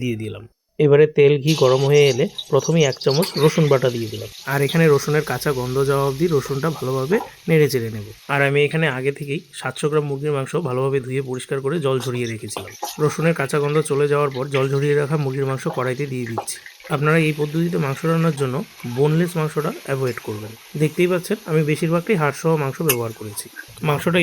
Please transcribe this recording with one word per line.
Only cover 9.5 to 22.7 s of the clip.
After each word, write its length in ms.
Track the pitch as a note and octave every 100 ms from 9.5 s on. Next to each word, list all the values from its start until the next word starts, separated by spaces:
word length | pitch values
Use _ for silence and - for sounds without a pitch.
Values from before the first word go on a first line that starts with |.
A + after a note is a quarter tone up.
| -
সাতশো 260 | C3 - D3+
গ্রাম 140 | D3+ D3
মুরগির 220 | C3+ D3+ C#3+
মাংস 160 | C3 D#3 D#3+
ভালোভাবে 300 | B2 C3+ C3+ B2+
ধুয়ে 160 | C3 C3
পরিষ্কার 280 | B2+ - C#3
করে 120 | C3+ E3+
জল 120 | C#3 C3
ঝরিয়ে 220 | B2+ B2 A#2
রেখেছিলাম। 400 | A2 G#2+ G#2+ - - - -
রসুনের 320 | D3+ - D#3+ E3
কাঁচা 200 | C#3 D#3
গন্ধ 140 | C#3+ D3+ D3+
চলে 160 | C#3 D3
যাওয়ার 180 | C#3+ D3
পর 100 | C3 C#3+
জল 120 | C#3 C3+
ঝরিয়ে 220 | C#3 D3 C#3+
রাখা 160 | C#3+ D#3
মুরগির 220 | C3+ C3+ C3+
মাংস 140 | C3 - C3
কড়াইতে 280 | B2+ B2+ C#3+
দিয়ে 140 | B2+ A#2
দিচ্ছি। 280 | A2+ - - - - -
আপনারা 240 | D3 D3+ E3 D#3
এই 60 | D3+
পদ্ধতিতে 380 | D3 D#3 E3+ F3
মাংস 160 | C#3+ C3+ E3
রান্নার 260 | E3 E3 C#3
জন্য 160 | C3+ B2+ A3 - B2 B2
বোনলেস 360 | D3+ D#3 F3 F3
মাংসটা 320 | D3+ D3+ D3+ E4 -
অ্যাভয়েড 320 | C3+ C3 A2+ -
করবেন। 260 | G#2+ G#2+ A2 - D3+
দেখতেই 280 | D3+ D#3+ F3
পাচ্ছেন 240 | F3+ F3 G#3 -
আমি 100 | D#3+ D3+
বেশিরভাগটাই 460 | D3+ E3 E3+ E3+ G3+
হাড়সহ 280 | D3 C#3 D#3+ D#3+
মাংস 140 | C3+